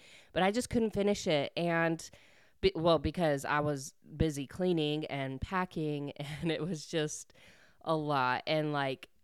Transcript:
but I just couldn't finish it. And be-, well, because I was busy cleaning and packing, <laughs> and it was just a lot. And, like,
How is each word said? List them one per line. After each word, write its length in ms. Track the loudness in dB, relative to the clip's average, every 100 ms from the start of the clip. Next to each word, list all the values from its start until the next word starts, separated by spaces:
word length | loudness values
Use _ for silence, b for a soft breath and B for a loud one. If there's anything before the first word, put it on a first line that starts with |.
| B B B
but 120 | 2
I 80 | 2
just 180 | 2 0
couldn't 220 | 0 0
finish 340 | 2 2 2 2
it. 260 | 0 0 -2
And 500 | 0 2 2 0 -6 B B B B B
be-, 80 | 0
well, 240 | 4 4 4
because 480 | 2 0 2 2 2
I 140 | 0
was 340 | 2 -2 -6 -16 -18 0
busy 300 | 0 0 -8
cleaning 580 | -2 2 2 2 -2 -4
and 340 | -4 -4 -6
packing, 720 | -4 -4 -4 -4 -2 -2 -6
<laughs> 300 | -8 -10 -4
and 100 | -2
it 140 | -2 -2
was 220 | -6 -4
just 460 | -2 -2 -4 -14 B B B B B -2
a 100 | -2
lot. 460 | 0 0 2 0 0
And, 260 | 0 0
like, 360 | 0 -2 -4 -10 _